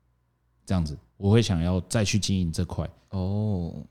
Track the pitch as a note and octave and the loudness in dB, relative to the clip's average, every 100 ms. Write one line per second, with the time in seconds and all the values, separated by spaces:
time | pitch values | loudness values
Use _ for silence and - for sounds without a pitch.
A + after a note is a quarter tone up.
0 | _ _ _ _ _ _ - F#2 D2+ C#2 | _ _ _ _ _ _ -2 -2 -2 -6
1 | - - G2 A#2 G2+ E2+ F2 F#2 - A#2 | -14 -2 4 4 4 2 0 0 0 0
2 | G2 G#2+ - F#2+ E2+ D#2 E2+ - D#2+ - | 2 0 0 0 0 -2 -4 -4 -8 -10
3 | _ F#2+ F#2 G#2 G#2+ F#2 E2+ - - | _ -6 -4 -2 -2 -2 -4 -8 -4